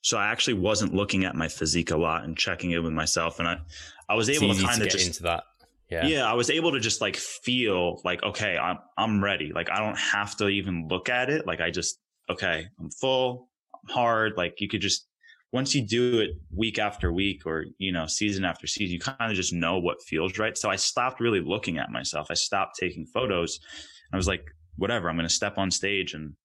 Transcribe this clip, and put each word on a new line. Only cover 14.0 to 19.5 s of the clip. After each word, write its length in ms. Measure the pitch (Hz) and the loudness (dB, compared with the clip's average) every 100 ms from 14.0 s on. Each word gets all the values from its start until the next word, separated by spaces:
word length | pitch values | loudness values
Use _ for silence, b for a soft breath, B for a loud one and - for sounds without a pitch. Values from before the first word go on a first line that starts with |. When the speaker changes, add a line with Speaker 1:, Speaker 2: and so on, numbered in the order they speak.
| 120 113 110 - | 2 4 2 0
Speaker 1:
Like, 240 | 87 - | -2 -2
you 80 | 101 | -4
could 120 | 107 | -2
just, 260 | 92 - - _ b b b | 0 -2 -4 _ b b b
once 240 | 123 135 151 | -4 0 0
you 100 | 107 | 2
do 340 | 117 123 120 | 2 4 2
it 100 | 107 76 - | 0 -4 -10
week 280 | 92 110 107 | -2 -2 0
after 320 | 104 - 90 | -2 0 -2
week 320 | 87 98 90 85 | 2 0 -2 -4
or, 200 | 80 82 80 | -4 -6 -4
you 120 | 95 | -2
know, 160 | 90 78 | -2 -2
season 380 | - 107 95 98 | 0 0 0 -2
after 220 | - - | -2 -6
season, 260 | - 98 | -4 -2
you 60 | 87 | -2
kinda 320 | 127 135 113 98 | -6 -4 -2 0
just 180 | 87 | -2